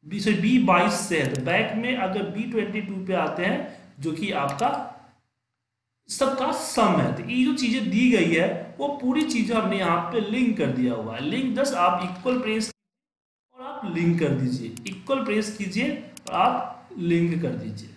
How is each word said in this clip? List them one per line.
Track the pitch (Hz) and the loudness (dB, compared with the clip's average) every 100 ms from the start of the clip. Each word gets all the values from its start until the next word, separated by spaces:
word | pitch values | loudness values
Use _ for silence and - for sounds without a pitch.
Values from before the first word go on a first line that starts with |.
| 147 | -8
बी, | 202 | -2
सॉरी, | 220 214 | 2 2
बी | 208 254 | 4 4
बाईस | - 175 180 - | 6 6 4 0
से | - 165 | 0 0
है। | 131 | 0
तो | 135 | 0
बैक | 135 185 220 214 | 0 0 0 -2
में | 247 247 | -2 -2
अगर | 185 202 196 | -2 -2 -4
बी | 190 | -4
ट्वेंटी | 247 226 196 220 | -4 -2 -2 -4
टू | - 190 185 | -6 -8 -2
पे | |
आते | 180 156 - 180 | -2 0 -2 -2
हैं | 254 - - - - | -2 -4 -12 -20 -8
जो | 151 | -6
कि | 156 - | -4 -4
आपका | 147 139 139 247 - - - - _ _ _ _ _ _ _ _ _ _ | -2 -2 0 -2 -2 -6 -14 -20 _ _ _ _ _ _ _ _ _ _
सबका | - 269 - 254 | 0 0 2 -2
सम | - - - 208 160 | -2 -2 2 4 4
है, | - | 2
तो | - - | -2 -4
ये | 247 254 | 2 2
जो | |
चीज़ें | 262 240 254 196 | 2 0 0 2
दी | 202 247 | 4 6
गई | 220 165 | 6 4
है | 160 185 - - - | 4 2 -2 -10 -6
वो | 285 277 | -4 -2
पूरी | 247 262 | 0 2
चीज़ें | 302 233 202 226 | 2 0 0 0
हमने | 190 196 | 0 0
यहाँ | 175 170 - | 2 0 0
पे | 233 | -2
लिंक | 202 240 240 214 | 0 2 2 2
कर | 139 | 0
दिया | 127 123 | 2 0
हुआ | 117 110 117 | 0 -6 -4
है। | |
लिंक | 143 226 269 208 | -4 -2 -2 0
just | 277 233 | 0 2
आप | 180 - | 2 2
इक्वल | 180 - 254 254 | -2 -4 -2 -2
प्रेस | 214 220 220 - _ _ _ _ _ _ _ 254 | 0 -2 -2 -8 _ _ _ _ _ _ _ -16
और | 247 | -12
आप | - 202 165 | -10 -6 0
लिंक | 170 165 | 2 2
कर | 143 | 0
दीजिए, | 131 127 123 113 110 - | 0 -2 -4 -6 -10 -12
इक्वल | - - 269 214 | -12 -4 -2 0
प्रेस | 214 208 - | -2 -2 -6
कीजिए | 196 190 277 294 - - - | -6 -2 -2 -4 -10 -16 -6
और | - | 2
आप | 233 - - - - 302 | 2 2 -6 -12 -14 -4
लिंक | 170 170 170 165 | 2 4 4 2
कर | 151 | -2
दीजिए। | 123 110 107 - | -4 -8 -10 -14